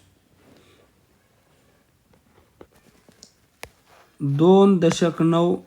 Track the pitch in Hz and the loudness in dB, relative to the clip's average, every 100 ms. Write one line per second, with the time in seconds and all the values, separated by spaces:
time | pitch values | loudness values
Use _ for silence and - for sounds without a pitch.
0 | _ _ _ _ _ _ _ _ _ _ | _ _ _ _ _ _ _ _ _ _
1 | _ _ _ _ _ _ _ _ _ _ | _ _ _ _ _ _ _ _ _ _
2 | _ _ _ _ _ _ - _ _ _ | _ _ _ _ _ _ -20 _ _ _
3 | _ _ - _ _ _ - _ _ _ | _ _ -20 _ _ _ -20 _ _ _
4 | _ _ 143 139 170 190 196 190 170 - | _ _ -6 0 2 4 4 2 0 -2
5 | 175 156 160 165 175 - | -6 -2 -2 0 -2 -4